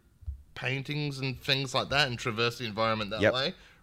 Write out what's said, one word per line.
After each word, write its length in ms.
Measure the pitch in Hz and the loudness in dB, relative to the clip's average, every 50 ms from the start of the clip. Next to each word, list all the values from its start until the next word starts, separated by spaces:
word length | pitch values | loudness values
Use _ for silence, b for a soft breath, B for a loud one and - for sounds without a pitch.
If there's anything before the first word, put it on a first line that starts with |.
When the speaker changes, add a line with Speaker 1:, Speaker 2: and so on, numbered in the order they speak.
| _ _ _ - - - - - - - - | _ _ _ -16 -12 -12 -12 -12 -12 -18 -12
Speaker 1:
paintings 640 | - 127 127 131 135 131 - 147 151 147 143 135 135 | -6 -4 -4 -4 -4 -4 -4 -4 -4 -2 -4 -4 -4
and 220 | 131 135 123 123 | -4 -4 -4 -4
things 340 | - - 135 135 139 127 - | 0 0 2 2 2 0 0
like 140 | 127 104 85 | 0 0 2
that 180 | 135 143 147 131 | 2 2 2 2
and 100 | 120 113 | 0 -2
traverse 400 | - 127 110 110 117 120 117 - | -2 -2 0 2 2 0 0 -2
the 60 | 123 | -6
environment 440 | 110 98 110 110 113 110 110 107 98 | -4 0 2 2 2 2 0 -2 -2
that 100 | 107 110 | 0 4
Speaker 2:
Yep. 120 | 101 107 123 | 4 4 4
Speaker 1:
way. 200 | 127 139 170 185 b b b b b | 4 0 -2 -4 b b b b b